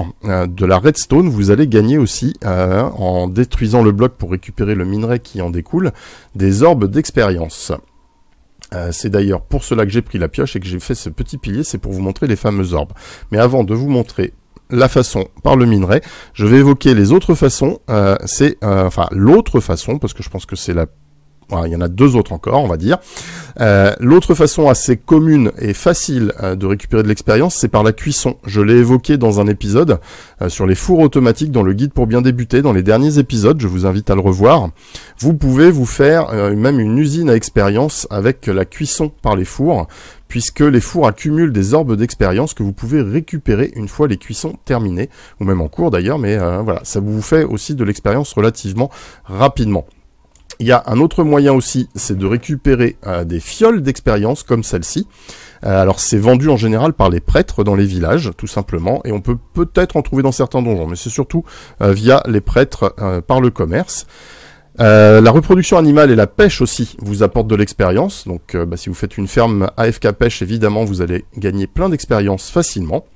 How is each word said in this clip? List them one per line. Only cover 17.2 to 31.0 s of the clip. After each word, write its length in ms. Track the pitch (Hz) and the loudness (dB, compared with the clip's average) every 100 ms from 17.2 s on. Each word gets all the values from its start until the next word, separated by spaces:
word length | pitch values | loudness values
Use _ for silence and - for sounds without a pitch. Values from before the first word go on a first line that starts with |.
| - | 2
façons, 460 | 165 135 - 139 - - | 2 2 0 -2 -4 -4
euh, 260 | 107 98 98 98 | 0 2 0 -2
c'est, 320 | - 147 - | 0 0 0
euh, 220 | 107 95 92 | -2 0 0
enfin 220 | - 85 | 0 -4
l'autre 500 | 92 107 196 - 123 | 2 4 4 4 0
façon, 360 | - 85 - 143 | -2 -4 -4 -6
parce 160 | 107 | -6
que 80 | - | -8
je 80 | - | -12
pense 160 | 95 - | -12 -12
que 100 | 95 | -12
c'est 200 | - 85 | -6 -4
la 100 | 80 _ _ _ _ _ - | -4 _ _ _ _ _ -10
Voilà, 200 | 90 82 | -6 -4
il 60 | |
y 20 | 85 | -4
en 60 | |
a 80 | 87 | -4
deux 260 | 90 139 123 | 2 2 4
autres 180 | 98 | -2
encore, 300 | 85 107 131 | -4 -4 -2
on 40 | 123 | -2
va 100 | 80 | -2
dire. 200 | 98 180 - - - - - - | -2 -2 -4 -18 -18 -18 -14 -2
Euh, 320 | 113 98 101 - | 2 4 4 2
l'autre 340 | 123 175 - | 4 4 4
façon 340 | 160 151 - 147 | 2 2 2 2
assez 300 | 123 - 117 | 2 2 -2
commune 540 | - 160 160 151 107 - | 2 2 4 4 2 -2
et 160 | 107 98 | -6 -2
facile, 580 | 175 175 - 131 104 - | 0 0 -2 -2 -4 -4
euh, 140 | 95 95 | -6 -4
de 100 | 95 | -4
récupérer 380 | 104 - 110 | -4 -2 0
de 40 | 104 | 0
l'expérience, 460 | 107 - 110 175 | -2 0 2 2
c'est 160 | - 120 | 0 0
par 140 | 107 | 2
la 100 | 107 | 2
cuisson. 440 | 110 151 139 131 - - | 0 -4 -4 -4 -6 -6
Je 140 | 104 | 0
l'ai 160 | 104 120 | 4 4
évoqué 400 | 120 127 - 147 | 4 2 2 0
dans 220 | 117 101 | 2 2
un 60 | 101 | 0
épisode, 540 | 101 101 113 160 92 - - - - | -2 -2 0 2 0 -4 -20 -20 -10
euh, 80 | 92 | -8
sur 160 | - 95 | -4 -2
les 80 | |
fours 260 | 92 - 170 | 0 2 4